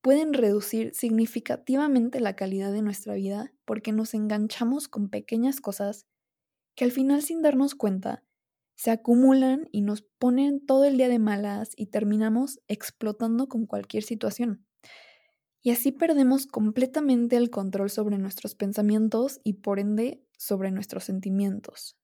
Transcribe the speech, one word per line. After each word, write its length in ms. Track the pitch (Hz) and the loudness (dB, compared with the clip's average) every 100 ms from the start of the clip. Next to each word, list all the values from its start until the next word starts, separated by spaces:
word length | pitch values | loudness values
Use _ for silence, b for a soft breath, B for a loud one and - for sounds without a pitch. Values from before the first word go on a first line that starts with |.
pueden 320 | 262 277 311 | 6 4 4
reducir 600 | 277 220 208 202 226 226 | 2 2 2 -2 -4 -4
significativamente 1200 | - 233 220 226 240 - 247 - 262 302 262 233 254 | -4 0 2 0 -2 -6 -8 -2 0 2 2 0 -2
la 140 | 214 | -4
calidad 380 | 190 190 196 196 | -4 -4 -2 -2
de 80 | 202 | -2
nuestra 320 | 214 196 - | -2 -4 -8
vida 400 | 202 196 202 262 _ - | -6 -4 -6 -10 _ -8
porque 260 | 214 220 | -6 -2
nos 220 | 214 226 | -2 -2
enganchamos 760 | 220 214 208 214 - 233 277 294 | -4 -2 -2 -2 -2 -2 -2 -4
con 220 | - 202 | -6 -4
pequeñas 500 | 208 - 226 247 269 | -6 -4 0 0 -2
cosas 460 | - 196 202 214 _ _ _ _ _ _ _ - | -6 -4 -6 -6 _ _ _ _ _ _ _ -2
que 60 | |
al 80 | 247 | 0
final, 300 | 254 262 285 | 2 2 2
sin 180 | 294 330 | 0 2
darnos 340 | 311 262 277 | 2 4 2
cuenta, 480 | 277 214 190 - - _ _ _ _ _ | 0 -2 -2 -4 -8 _ _ _ _ _
se 160 | _ - | _ -2
acumulan 760 | 226 233 240 262 269 262 262 320 | -2 4 6 8 6 4 0 -2
y 80 | 208 | -4
nos 220 | 202 208 | -2 -4
ponen 580 | _ _ 247 247 285 285 285 | _ _ 0 2 2 0 2
todo 180 | 269 | 4
el 140 | 285 262 | 6 4
día 100 | 254 | 2
de 100 | 240 | 4
malas 540 | 214 202 208 202 220 | 2 0 -4 -6 -10
y 120 | - 202 | -10 -6
terminamos 760 | 214 208 214 220 226 277 - _ | -2 0 2 2 0 -2 -8 _
explotando 800 | 208 - _ 214 214 226 233 269 | -8 -8 _ -6 -4 -2 -2 -2
con 160 | 240 | -4
cualquier 380 | 220 202 196 214 | -4 -6 -6 -8
situación. 640 | 214 220 220 - 240 202 _ _ b b b b b b _ _ | -6 -6 -6 -4 -4 -6 _ _ b b b b b b _ _
Y 80 | 247 | 0
así 200 | 240 269 | 0 0
perdemos 560 | 262 330 294 254 269 269 | 0 0 4 4 4 0
completamente 880 | - 214 214 254 285 294 247 233 240 | -2 -2 0 0 0 2 2 4 2
el 120 | 240 | 2
control 400 | 226 196 196 196 | -2 -4 -2 -4
sobre 300 | 202 208 202 | -2 -2 -2
nuestros 360 | 190 - 208 | -4 -6 -12
pensamientos 840 | - 196 208 208 214 220 226 262 - | -6 -4 0 2 4 2 2 -2 -2
y, 120 | - | -6
por 240 | 190 - 196 | -4 -2 -2
ende, 440 | 202 214 240 - _ _ | 0 -2 -2 -6 _ _
sobre 340 | - 196 190 | -4 -2 -2
nuestros 340 | 190 202 190 | -4 -6 -10
sentimientos. 920 | - 190 190 190 196 196 196 - - _ | -6 -6 -2 -2 -2 -4 -10 -18 -20 _